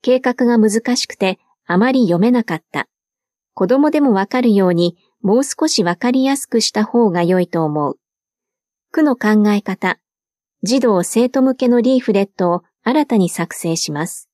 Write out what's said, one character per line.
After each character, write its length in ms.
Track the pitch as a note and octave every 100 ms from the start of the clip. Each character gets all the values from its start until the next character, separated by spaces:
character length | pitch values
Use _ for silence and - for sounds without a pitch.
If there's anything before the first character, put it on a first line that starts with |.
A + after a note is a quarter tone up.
計 180 | - B3+
画 260 | B3+ B3 A#3+
が 140 | A#3
難 360 | G#3+ G#3+ A#3+ B3
し 120 | -
く 80 | -
て 240 | F#3+ F#3 _ _ -
あ 120 | F3+
ま 140 | B3
り 100 | C4
読 180 | G#3 E3+
め 100 | A3
な 140 | B3
か 120 | A3 D#3+
っ 80 | _
た。 160 | D3 - _ _ _ _ _ _
子 140 | - -
供 220 | C4 D4+
で 100 | D4+
も 120 | C#4+
わ 140 | G3 G3
か 140 | B3+
る 120 | A#3+
よ 140 | G3+ F#3
う 60 |
に 240 | E3+ F3 E3+ _ _
も 180 | F#3+ A#3
う 20 |
少 240 | C#4 - D#4
し 160 | -
わ 120 | F3 F3
か 160 | B3
り 120 | C4
や 140 | C4+ C#4
す 80 | -
く 160 | A#3
し 100 | -
た 120 | -
方 260 | G#3+ A#3+ A3
が 140 | F3
良 160 | E3+ F#3
い 80 | F3
と 160 | E3+
思 280 | D#3 D3+ C#3+
う。 80 | - _ _ _ _ _ _ _ _ _
区 100 | -
の 140 | D4+ B3
考 320 | G#3+ G#3+ G#3
え 120 | G#3
方。 380 | - F#3 F#3 - _ _ _ _ _ _
児 180 | F#3 C4
童 220 | A#3+ F#3+
生 260 | F3 A3 B3
徒 120 | C4+
向 140 | C4 B3+
け 120 | B3+
の 140 | A#3+
リ 160 | A#3 C4
ー 20 |
フ 140 | A#3+
レ 80 | G3
ッ 60 | G3+ -
ト 160 | F3+
を 120 | F3 _ _
新 220 | - C#4+ C#4+
た 120 | A3+
に 120 | F3+
作 260 | - E3 -
成 200 | E3+ E3
し 160 | -
ま 160 | D3 E3+
す。 220 | - _